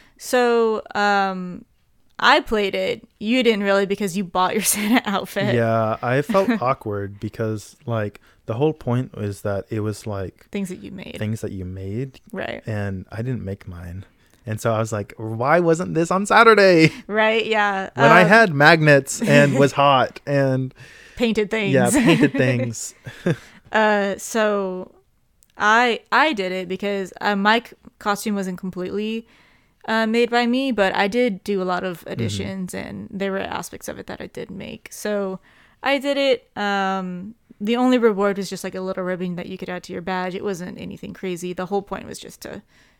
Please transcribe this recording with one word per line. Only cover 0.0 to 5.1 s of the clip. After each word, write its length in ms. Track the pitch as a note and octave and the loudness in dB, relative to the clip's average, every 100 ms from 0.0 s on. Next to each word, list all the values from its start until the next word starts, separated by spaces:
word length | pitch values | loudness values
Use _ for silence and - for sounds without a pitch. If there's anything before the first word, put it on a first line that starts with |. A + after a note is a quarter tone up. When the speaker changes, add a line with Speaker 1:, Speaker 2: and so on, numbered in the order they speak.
| _ _ | _ _
Speaker 1:
So, 640 | - B3 A#3+ A#3 A3+ A3 - - | -2 0 2 2 2 0 -4 -2
um, 680 | G#3 G3+ F#3+ F#3 F3+ F3+ - _ _ _ _ - | 0 2 0 -4 -10 -14 -18 _ _ _ _ 0
I 220 | - D4+ | 4 4
played 340 | - G#3+ G3 | 2 -2 -2
it. 320 | F#3+ F#3+ A3 - _ | -2 -4 -6 -10 _
You 240 | G#3 B3+ | -2 2
didn't 200 | A#3 G#3 | 2 2
really 240 | G3+ G3 G3 | 2 2 2
because 300 | G3+ G3+ F3 | -2 -4 -4
you 80 | |
bought 280 | F3 F#3 F#3 | -4 0 0
your 80 | G#3+ | 0
<laughs> 120 | F3+ | -2
Santa 260 | G#3 G#3 B3 | -2 2 0
outfit. 460 | - | 2